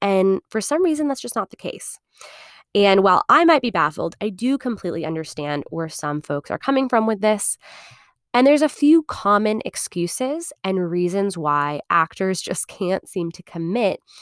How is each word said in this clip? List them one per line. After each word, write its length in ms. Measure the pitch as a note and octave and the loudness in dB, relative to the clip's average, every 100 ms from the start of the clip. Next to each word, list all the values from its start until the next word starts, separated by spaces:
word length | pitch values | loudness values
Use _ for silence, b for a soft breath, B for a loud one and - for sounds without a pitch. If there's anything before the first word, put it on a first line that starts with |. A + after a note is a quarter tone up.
And 400 | G3+ G3 F#3+ F#3 - | 0 2 2 0 -4
for 120 | A3 | -6
some 220 | - D#4 | -2 0
reason, 240 | F4+ D4+ D4 | 0 0 -2
that's 140 | C4 | -4
just 140 | A#3+ A3+ | -6 -8
not 160 | F#3+ | -8
the 40 | - | -10
case. 440 | - - - - _ B B B B B _ | -12 -10 -14 -16 _ B B B B B _
And 300 | G3+ G3+ G3 | 2 4 6
while 200 | F#3+ F3+ - | 4 4 4
I 160 | D4 E4+ | 4 4
might 160 | D4+ | 4
be 80 | A#3+ | 2
baffled, 460 | F3+ D3+ - E3 - | 0 -2 -2 -6 -4
I 100 | G#3+ | -6
do 280 | F#3 A#3+ C#4 | -2 -2 -2
completely 480 | B3+ G#3 F3 E3+ D#3 | -4 -6 -6 -6 -4
understand 580 | D#3+ D#3 - D3 C#3+ - | -6 -8 -8 -6 -6 -6
where 180 | E3 D#3+ | -6 -6
some 360 | - D3 D3+ | -6 -6 -4
folks 260 | - D3 - | -4 -6 -4
are 80 | - | -4
coming 320 | - C4+ C4 | 0 0 2
from 160 | A#3 A3 | 2 2
with 160 | G3+ | 2
this. 340 | G#3+ G#3 - - B B B B B B _ | 0 0 -2 -6 B B B B B B _
And 140 | A#3+ C4+ | 4 6
there's 160 | D4 | 6
a 40 | D4 | 4
few 360 | - D4 E4 | 2 4 4
common 580 | D4+ - G3+ G#3 G#3+ A3 | 2 -2 2 2 2 -2
excuses 880 | - - - F3+ F3 - B3+ D#4+ E4+ - | -4 -8 -6 -4 -4 -2 -4 -4 -8 -8
and 260 | F#3+ F#3+ F3 | -4 -2 0
reasons 480 | F3 F3+ G3 G3+ F3 | 0 0 0 -2 -2
why 440 | D3+ D3 C#3+ D3 - | 0 0 0 -4 -2
actors 500 | E3+ D#3+ - F#3+ F#3 | 0 0 -2 -2 -2
just 260 | - - - | -6 -8 -8
can't 400 | - F3+ F#3+ - | -6 -4 -4 -4
seem 240 | F#3+ E3+ | -6 -6
to 100 | - | -8
commit 560 | - E3+ E3 A3+ A3 - B B | -12 -8 -4 0 0 -2 B B